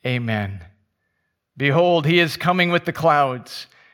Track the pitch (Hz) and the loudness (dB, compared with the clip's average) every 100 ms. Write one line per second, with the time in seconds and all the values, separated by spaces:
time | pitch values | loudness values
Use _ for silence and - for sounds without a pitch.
0 | 127 123 117 107 98 98 85 _ _ _ | -6 -4 -2 -2 -4 -8 -16 _ _ _
1 | _ _ _ _ _ - 143 151 175 170 | _ _ _ _ _ -4 0 2 2 2
2 | 147 175 165 - 175 185 175 175 170 160 | 2 2 2 0 -2 0 0 0 -2 -2
3 | 160 147 139 127 - - - _ _ | 2 2 2 -2 -10 -18 -18 _ _